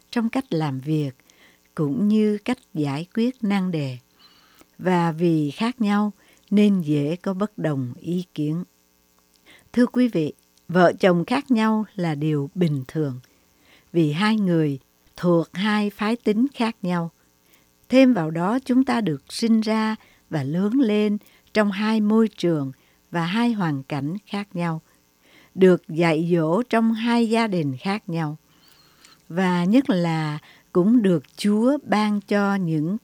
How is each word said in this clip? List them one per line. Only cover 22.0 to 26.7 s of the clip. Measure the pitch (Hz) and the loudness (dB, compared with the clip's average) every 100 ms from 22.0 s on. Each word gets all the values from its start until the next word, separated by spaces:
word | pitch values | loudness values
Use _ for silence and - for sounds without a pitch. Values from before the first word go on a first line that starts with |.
môi | 208 220 220 | 2 2 2
trường | - 170 156 135 131 _ _ _ | 0 -2 0 -4 -10 _ _ _
và | 170 165 | -4 -2
hai | 214 240 | -2 -2
hoàn | 214 170 139 | 0 -2 -4
cảnh | - 147 139 196 - | -6 -6 -6 -8 -8
khác | 202 208 | -10 -8
nhau, | 180 175 160 - _ _ _ _ _ _ - | -6 -6 -6 -10 _ _ _ _ _ _ 4
được | 190 175 - | 4 4 0
dạy | 160 170 156 170 | -2 0 0 0
dỗ | 175 156 185 | 0 2 0
trong | 247 | 0